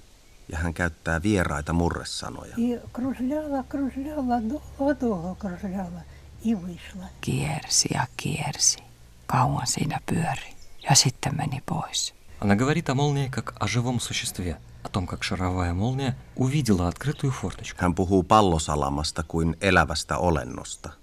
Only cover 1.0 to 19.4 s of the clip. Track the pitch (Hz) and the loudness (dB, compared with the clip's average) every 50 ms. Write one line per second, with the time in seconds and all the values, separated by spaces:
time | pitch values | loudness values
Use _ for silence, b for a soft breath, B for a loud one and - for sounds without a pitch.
1 | - 82 82 82 80 107 107 92 82 76 73 71 76 82 82 85 85 82 - - | -2 0 0 2 2 4 4 4 4 2 0 -2 -2 0 2 4 4 2 2 -2
2 | - - - - - - - - - - - 233 233 247 240 233 - - - - | -4 -6 -8 -8 -8 -8 -10 -10 -14 -10 -4 -2 -2 -2 -2 -4 -8 -10 -8 -6
3 | 247 269 240 - 254 254 294 302 311 294 277 269 254 - - 277 277 247 - 262 | -4 -4 -4 -2 -2 -2 -2 -2 -2 -2 -4 -4 -4 -4 -4 -4 -4 -4 -4 -6
4 | 269 302 302 302 262 247 240 240 220 220 285 302 - - - - 269 285 294 - | -6 -6 -4 -4 0 0 0 0 0 -2 -4 -4 -8 -12 -6 -2 0 0 0 2
5 | 262 233 208 170 160 185 180 - - 190 175 170 208 190 180 202 185 170 175 170 | 0 0 0 -2 -4 -6 -6 -6 -6 -6 -6 -6 -6 -6 -4 -4 -6 -6 -8 -12
6 | 156 B B B B B B - - 220 233 180 170 180 170 - - - - 185 | -14 B B B B B B -4 -2 0 0 0 -2 -6 -10 -10 -14 -14 -12 -12
7 | 185 185 - - - - 135 135 139 151 151 151 - - - - - - - - | -12 -12 -12 -8 -4 -2 0 0 0 0 -2 -4 -4 0 2 2 2 2 0 -2
8 | - - - - - 143 151 - - 147 - - - - - - - - - - | -2 -2 -4 -6 -4 -2 -2 -2 -2 -4 -2 2 2 2 2 0 -6 -16 -20 -20
9 | - - - - - - - 127 - 143 143 - - - - - - - - - | -20 -20 -20 -16 -6 0 2 2 4 4 2 0 -2 -2 -2 0 0 -2 -2 -4
10 | - - - 170 165 - - - - - - - - - - - - - 143 - | -4 -2 -2 0 0 0 -2 -4 -8 -12 -16 -18 -18 -18 -18 -10 2 4 6 6
11 | - 131 - - - 135 - 151 156 151 135 131 - - - 160 - - - - | 6 4 2 0 -2 -2 -2 0 -2 -2 -2 -4 -4 -4 -4 -4 -4 -4 -4 -4
12 | - - - - - - - - - 101 101 101 131 139 156 175 - - 131 135 | -4 -6 -8 -14 -18 -18 -10 -2 4 4 6 6 6 4 2 2 2 2 2 4
13 | 143 147 139 139 135 127 - 117 - - - - 110 101 107 120 117 127 123 113 | 4 4 2 2 0 -2 -2 -4 -6 -6 -4 -2 -2 0 2 2 2 2 0 -2
14 | - - 98 - 113 - - - 90 87 80 - - - - - - - - 101 | -2 -2 -4 -4 -4 -4 -4 -4 -4 -4 -4 -6 -10 -16 -18 -14 -12 -4 -2 -2
15 | 90 - 90 - - - - 85 92 92 92 90 87 87 87 92 104 123 131 135 | -2 -2 -4 -6 -4 -4 -2 0 0 0 0 0 0 0 0 2 0 0 0 0
16 | 139 131 131 - - - - - 123 131 139 156 135 - 101 87 87 87 85 - | 0 -2 -2 -4 -8 -12 -2 0 0 2 2 2 4 4 4 4 4 2 0 -2
17 | - 139 156 - - 135 131 - - 90 - - - - - - 95 90 82 95 | -4 -4 -2 0 -2 -2 -2 -2 -4 -6 -6 -6 -10 -12 -4 0 2 2 2 2
18 | 92 87 98 95 82 - 110 110 104 92 82 80 - - 76 73 69 69 71 71 | 2 4 6 4 6 8 8 8 8 8 6 4 2 0 0 0 0 0 0 0
19 | 80 - - - 80 - - 82 | -2 -2 -4 -4 -6 -2 0 2